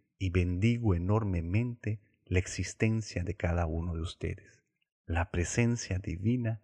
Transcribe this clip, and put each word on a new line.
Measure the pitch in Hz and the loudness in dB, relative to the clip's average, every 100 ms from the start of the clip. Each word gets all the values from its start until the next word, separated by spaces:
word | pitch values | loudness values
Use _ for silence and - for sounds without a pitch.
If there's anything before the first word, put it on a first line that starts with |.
| _ - | _ -4
y | 92 | 0
bendigo | 90 90 90 113 120 110 87 | 2 2 2 2 2 2 2
enormemente | 90 107 104 87 82 104 123 117 107 110 _ _ - | 2 0 2 -2 0 0 0 -4 -6 -6 _ _ 0
la | 90 | 0
existencia | - - 90 - 113 110 107 87 | 0 -4 -6 0 2 2 -2 -4
de | 87 - | -4 -2
cada | 90 87 85 | 0 2 0
uno | 80 87 | -2 -4
de | 82 | -4
ustedes, | 82 - 92 92 - - _ _ _ _ - | -6 -6 -8 -8 -12 -20 _ _ _ _ -4
la | 85 - | -4 -2
presencia | 90 85 - 117 117 - 95 | -2 0 2 2 2 -2 -4
divina | 98 85 101 123 113 110 | -4 -2 0 0 0 -4